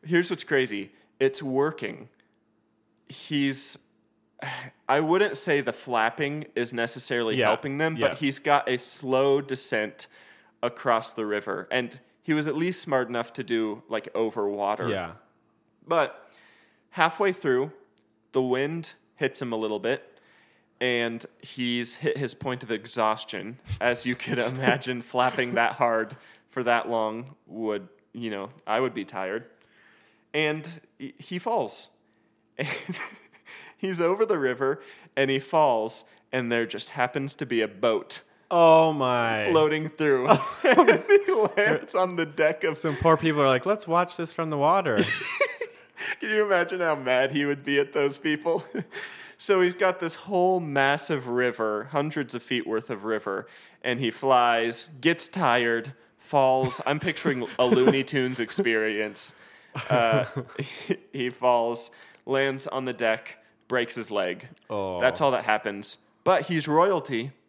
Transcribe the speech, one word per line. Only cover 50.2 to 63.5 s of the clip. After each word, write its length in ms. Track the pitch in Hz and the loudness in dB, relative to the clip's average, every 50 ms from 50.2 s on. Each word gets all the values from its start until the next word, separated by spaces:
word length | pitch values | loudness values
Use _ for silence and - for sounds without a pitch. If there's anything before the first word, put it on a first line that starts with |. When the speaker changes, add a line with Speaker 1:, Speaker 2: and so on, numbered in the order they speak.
| - 180 202 180 180 185 185 180 | -10 -2 0 2 2 2 0 0
Speaker 1:
massive 680 | 170 151 139 139 135 139 143 151 - - 165 139 127 123 | -2 -2 0 2 4 4 2 0 0 -4 -4 -4 -2 -2
river, 640 | 120 123 127 123 113 - 110 110 107 104 107 135 | 0 0 2 0 0 0 -2 -2 -2 -4 -6 -2
hundreds 420 | 143 147 143 156 156 156 139 117 - | -2 -2 -2 -2 -4 -4 -6 -6 -8
of 80 | 120 | -12
feet 240 | - - 127 123 - | -6 -4 -4 -4 -2
worth 240 | - 110 110 110 - | -2 -4 -4 -4 -6
of 140 | 120 98 98 | -10 -8 -4
river, 420 | 110 110 107 - 101 98 98 - - - - - - - _ | -4 -4 -2 -2 -4 -6 -6 -8 -10 -18 -20 -20 -20 -20 _
and 180 | - 127 123 117 | -4 -4 -2 0
he 100 | 139 113 | -2 -4
flies, 800 | 113 - - 135 131 123 120 120 120 117 113 117 117 - - - 156 131 | -4 -2 2 4 4 6 6 4 4 2 0 -2 -4 -6 -12 -14 -16 0
gets 280 | 123 160 170 165 - - | 2 2 2 2 -4 -8
tired, 640 | - 190 170 131 117 123 120 117 117 117 117 139 131 _ - _ _ | -4 0 2 4 4 4 4 2 0 -2 -2 -6 -14 _ -20 _ _
falls. 640 | _ - - - 143 135 131 131 131 131 127 - - - | _ -12 0 2 4 4 4 4 2 2 0 -2 -4 -2
I'm 140 | - 143 151 | -2 -2 -2
picturing 480 | - 180 151 - - 156 139 127 117 - - | -2 -4 -4 -2 -2 -2 -2 -2 -4 -6 0
a 80 | - 127 | 2 4
Looney 380 | 127 220 127 127 131 139 135 | 4 6 6 6 4 4 4
Tunes 380 | 131 - - 135 127 127 127 123 | -2 -2 -2 -2 0 -2 -2 -4
experience. 920 | 117 110 - - 196 117 113 110 110 110 107 104 107 107 - - - - - - - - - - _ _ _ 127 - - | -6 -4 -2 -2 0 2 2 2 0 0 -2 -2 -4 -6 -6 -10 -12 -12 -14 -16 -20 -20 -20 -20 _ _ _ -12 -4 0
Uh, 360 | 127 123 117 113 113 110 107 - - 139 | 2 4 4 4 4 2 0 -2 -6 -8
<laughs> 160 | 120 - - - | -10 -8 -10 -10
he, 380 | 143 - - - - - - - - _ | -10 -10 -10 -16 -6 -6 -6 -6 -6 _
he 180 | - 139 123 123 | -6 -4 -4 -4
falls, 600 | 123 - 123 123 123 117 117 117 123 120 - - - - - - - - _ | -4 2 2 4 4 4 2 0 -2 -4 -8 -14 -18 -20 -20 -20 -20 -18 _
lands 400 | - 135 135 135 139 135 135 131 | -2 0 2 2 0 0 -4 -8
on 180 | - - 135 131 | -6 -6 -4 -4
the 80 | 127 | -4
deck, 460 | 120 104 123 110 110 113 - - - _ _ _ | -4 0 0 0 0 0 -4 -16 -20 _ _ _